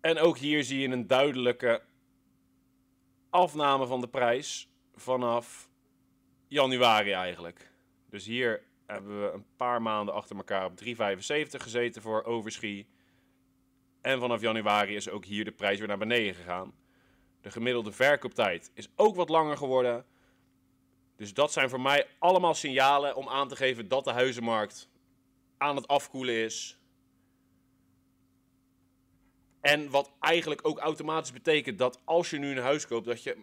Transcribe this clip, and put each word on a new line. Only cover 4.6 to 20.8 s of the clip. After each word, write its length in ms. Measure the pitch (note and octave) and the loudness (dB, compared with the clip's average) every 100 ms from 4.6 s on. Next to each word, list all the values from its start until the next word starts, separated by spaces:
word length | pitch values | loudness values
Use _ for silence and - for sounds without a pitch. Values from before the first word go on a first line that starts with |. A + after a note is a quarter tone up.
| - _ _ - | -14 _ _ -16
vanaf 760 | - B2+ B2 A#2 A#2+ - - _ _ _ _ _ _ _ _ | -4 -2 0 -2 -4 -20 -20 _ _ _ _ _ _ _ _
januari 640 | C#3 C3+ B2+ B2 G#2+ G2+ | 2 2 6 6 6 4
eigenlijk. 600 | F#2 F#2 E2+ E2+ - - _ _ _ _ | -2 -4 -8 -14 -16 -20 _ _ _ _
Dus 160 | G2+ G2 | -16 -8
hier 380 | A#2+ B2 G#2+ _ _ _ | -2 -2 -2 _ _ _
hebben 360 | G#2 G2 G#2 | -12 -10 -6
we 100 | G2+ | -6
een 140 | G2 - _ | -6 -16 _
paar 260 | B2 A#2+ | -2 0
maanden 320 | A2+ G#2+ G#2 | 0 -2 -2
achter 220 | G#2 - G2+ | -6 -8 -14
elkaar 300 | - G2 F#2 | -4 -4 -4
op 120 | F2 | -8
drie 180 | A2 A#2 | -12 -4
vijfenzeventig 680 | G#2 F#2+ G2+ D3 C#3+ C3+ | -2 -2 -4 -4 -4 -10
gezeten 380 | B2 A#2 A#2+ A2+ | -6 -2 -2 -4
voor 220 | G#2+ A2 | -4 -4
Overschie. 640 | A2+ A#2 G#2+ - A2 G2+ G2 _ _ _ _ _ _ _ _ _ _ _ | -2 -6 -6 -8 -8 -10 -14 _ _ _ _ _ _ _ _ _ _ _
En 180 | B2+ C3+ | -2 -2
vanaf 220 | B2 A#2 | 0 -2
januari 540 | A2+ A2 G#2 G#2 G2+ G#2 | 0 0 2 2 2 -4
is 140 | G2 | -8
ook 160 | G#2 F#2 | -10 -8
hier 200 | G#2 G#2+ | -8 -8
de 60 | |
prijs 280 | - G2+ G2+ | -4 -2 -2
weer 80 | G#2 | -2
naar 100 | G2+ | -4
beneden 380 | G#2+ A#2+ G#2 F2 | 0 0 0 -6
gegaan. 400 | F2 F#2 F#2 - _ _ _ _ _ _ | -8 -8 -8 -18 _ _ _ _ _ _
De 100 | G2+ | -16
gemiddelde 400 | A2+ A#2 A#2+ G#2+ | -6 -2 -2 -4
verkooptijd 800 | G2+ C3 D3 B2 - G#2 E2+ - | 2 4 4 0 0 0 0 -10
is 160 | - G#2+ - | -20 -20 2
ook 200 | G#3+ F3+ | 4 4
wat 140 | D#3+ | 2
langer 280 | D#3+ D#3 C#3+ | 2 2 -2
geworden. 480 | C#3 B2+ B2 A#2 C3 _ _ _ _ _ _ _ | 0 2 2 0 -8 _ _ _ _ _ _ _